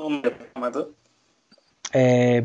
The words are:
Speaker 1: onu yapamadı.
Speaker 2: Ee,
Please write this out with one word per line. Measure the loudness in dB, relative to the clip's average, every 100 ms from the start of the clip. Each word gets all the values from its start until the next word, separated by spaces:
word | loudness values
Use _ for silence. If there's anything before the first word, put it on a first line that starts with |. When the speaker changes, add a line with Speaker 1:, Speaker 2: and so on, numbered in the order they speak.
Speaker 1:
onu | -6 -4
yapamadı. | -4 -8 -16 -8 -8 -6 -10 -12 _ _ _ _ _ _ _ _ -4
Speaker 2:
Ee, | 2 4 4 4 2